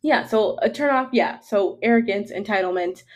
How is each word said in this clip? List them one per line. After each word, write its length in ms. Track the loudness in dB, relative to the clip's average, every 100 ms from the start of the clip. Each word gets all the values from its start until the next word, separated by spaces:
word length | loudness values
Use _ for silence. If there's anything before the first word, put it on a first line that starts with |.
yeah, 220 | 2 0 2
so 300 | 0 0 0
a 80 | -2
turn 240 | 0 0
off, 160 | 0 0
yeah. 280 | 0 0 -4
So 400 | -4 0 0 0
arrogance, 500 | 2 4 2 -4 -4
entitlement, 720 | -10 -2 -2 0 -2 -4 -6 _